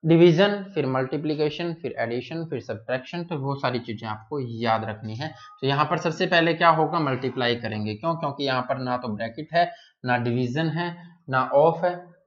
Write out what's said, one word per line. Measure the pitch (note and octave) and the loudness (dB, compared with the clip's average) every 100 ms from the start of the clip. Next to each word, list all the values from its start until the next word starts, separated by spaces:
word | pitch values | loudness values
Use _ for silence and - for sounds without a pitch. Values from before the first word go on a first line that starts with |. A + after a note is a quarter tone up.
Division, | D#3+ E3 F3 D#3+ G3+ G3+ F#3+ | 6 8 8 8 4 2 -4
फिर | - C3+ | -4 0
multiplication, | C3 C3 D3+ D#3 D3+ D3+ D3+ E3+ | 0 -2 -4 -2 0 -2 -2 -6
फिर | E3 C3 - | -4 -8 -4
addition, | A#2+ A#2+ B2 E3 E3 | -2 -2 -6 -8 -6
फिर | C#3 | -8
subtraction, | - A2 - B2+ B2+ E3+ | -6 -10 -4 -6 -6 -8
तो | F3 D#3 | -6 -4
वो | C3+ C#3 | -4 -2
सारी | C3+ B2 | -2 -2
चीजें | A#2+ G#2 A2 | -6 -8 -6
आपको | G#2+ - D3 B2 A2+ | -8 -8 -6 -6 -4
याद | A#2 A2+ | 0 0
रखनी | A2 G#2+ A2 A2 | 0 -8 -10 -8
है। | D#3 - - - | -10 -12 -20 -6
तो | C3+ | -2
यहाँ | C#3 | 2
पर | D3 E3+ | 2 0
सबसे | E3 D#3+ F3+ | -2 -2 2
पहले | E3+ E3 | 4 2
क्या | E3 E3+ | 4 4
होगा? | D#3+ D#3 E3+ | 4 2 0
Multiply | D3 B2+ C3 C3 A#2+ A#2+ | 0 0 -4 -2 0 0
करेंगे। | A#2 G#2+ G#2+ | -2 -4 -4
क्यों? | G#2+ E3 D#3+ | -4 -4 -2
क्योंकि | D#3 C#3 | -4 -4
यहाँ | C#3 B2+ | -2 -2
पर | B2 C3 | -2 -4
ना | B2+ B2 | -2 -4
तो | B2 | -4
bracket | G#2 A2+ A2+ D3+ | -6 -6 -8 -2
है, | E3 E3+ - _ _ | 2 0 -2 _ _
ना | B2+ B2 | 0 0
division | A#2+ A#2+ B2 B2+ D#3+ | 2 0 0 0 0
है, | D#3 F3 E3+ - _ - | 0 -4 -6 -16 _ -4
ना | C3 | -2
ऑफ | B2+ C#3 D#3+ E3 | 2 6 6 4
है | F3 F3 - _ | -2 -2 -12 _